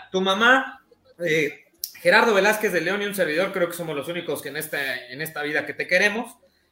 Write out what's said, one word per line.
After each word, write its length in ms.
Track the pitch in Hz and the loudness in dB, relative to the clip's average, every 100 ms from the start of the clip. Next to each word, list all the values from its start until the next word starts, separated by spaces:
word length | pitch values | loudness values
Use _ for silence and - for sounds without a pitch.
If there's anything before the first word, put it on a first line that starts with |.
| - | -6
tu 100 | 190 | -2
mamá, 600 | 190 196 233 262 - - _ _ _ - | 0 2 4 4 2 -10 _ _ _ -8
eh, 460 | 170 156 147 - _ _ - - | -2 0 0 -4 _ _ -12 0
Gerardo 380 | 170 202 240 | 4 6 6
Velázquez 380 | 196 196 214 214 | 4 4 2 0
de 100 | 180 | 0
León 200 | 160 202 | 0 -2
y 40 | 202 | -2
un 100 | 196 | -2
servidor, 360 | 165 151 185 | 0 0 0
creo 160 | - 170 | 0 -2
que 80 | - | -2
somos 200 | 165 143 | -6 -6
los 120 | 135 | -6
únicos 340 | 175 170 143 | -8 -6 -6
que 80 | 147 | -6
en 80 | 143 | -10
esta, 500 | 156 156 135 123 123 | -8 -6 -4 -6 -10
en 140 | 127 | -10
esta 220 | 160 151 | -10 -6
vida 220 | 147 151 143 | -4 -2 -4
que 80 | |
te 140 | 139 147 | -6 0
queremos. 500 | 180 208 214 254 - _ _ _ | 2 2 0 -6 -14 _ _ _